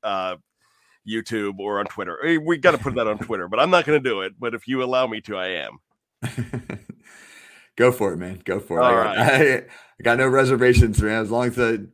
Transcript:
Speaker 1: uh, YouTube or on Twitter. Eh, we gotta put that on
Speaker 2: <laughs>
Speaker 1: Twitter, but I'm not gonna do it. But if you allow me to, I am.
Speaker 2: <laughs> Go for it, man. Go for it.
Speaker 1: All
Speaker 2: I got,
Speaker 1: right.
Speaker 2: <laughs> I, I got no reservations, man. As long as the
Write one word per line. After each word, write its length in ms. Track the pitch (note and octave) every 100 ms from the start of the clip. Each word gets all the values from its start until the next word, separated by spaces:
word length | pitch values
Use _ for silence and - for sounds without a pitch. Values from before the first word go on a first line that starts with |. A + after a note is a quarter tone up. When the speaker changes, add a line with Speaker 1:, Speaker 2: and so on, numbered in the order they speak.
Speaker 1:
uh, 340 | A2 F#2+ F#2 F2+ _ _ _ _ _ _ G#2
YouTube 520 | A2 A2 A2+ G2+ G2
or 200 | G2+ G2+
on 60 | G2+
Twitter. 400 | - F2+ E2+ D#3
Eh, 120 | E3
we 200 | D#3 E3
gotta 200 | F3+ D3
put 180 | B2 B2
that 120 | A2
on 100 | G#2
Speaker 2:
<laughs> 80 | -
Speaker 1:
Twitter, 220 | G#2 F2+
but 120 | G#2+
I'm 100 | D#3
not 160 | F3+ D3+
gonna 140 | D3+
do 220 | B2+ G2+
it. 120 | F#2+ -
But 140 | A#2+
if 140 | A2+ -
you 160 | C3
allow 220 | B2+ B2+ B2+
me 160 | A2
to, 140 | G#2 G2
I 120 | F#2
am. 320 | F2 B1 A#1 _ _ _ _
Speaker 2:
<laughs> 560 | B2+ - A#2+ A#2+ - G#2 - - _ - - - - - _ -
Go 160 | B2
for 220 | B2 G2
it, 40 | E2+
man. 240 | F2+ F#2 -
Go 140 | F#2
for 200 | - -
it. 40 |
Speaker 1:
All 60 | B2
Speaker 2:
I 40 |
got, 240 | A#2 A2 G2+
Speaker 1:
right. 460 | A#2 C3+ D3+ C3
Speaker 2:
<laughs> 60 | -
I, 40 | - - -
I 40 |
got 140 | - A#2+
no 100 | C3
reservations, 760 | C3 C3 C3 B2 A#2+ A#2 G2+
man. 200 | G#2+ A2
As 80 | A2
long 180 | A#2 B2
as 80 | A#2+
the 340 | A#2 A2+ G2